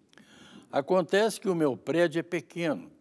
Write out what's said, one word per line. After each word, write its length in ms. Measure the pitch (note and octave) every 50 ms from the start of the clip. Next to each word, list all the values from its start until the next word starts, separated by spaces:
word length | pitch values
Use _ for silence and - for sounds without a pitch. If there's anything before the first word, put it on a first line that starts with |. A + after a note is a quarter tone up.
| _ _ _ - - _ - - - - - - - - -
Acontece 680 | C#3 C#3 - F#3 F#3 F3 - - G3 A3 A3+ - -
que 100 | - G3
o 60 | F3+
meu 220 | E3+ D#3 C#3+ B2
prédio 420 | - - - D3 E3 F3 E3+ C#3+ E3
é 60 | D#3
pequeno, 680 | - - E3+ - - - D#3+ E3+ D#3+ C3+ F2 E2+ - - _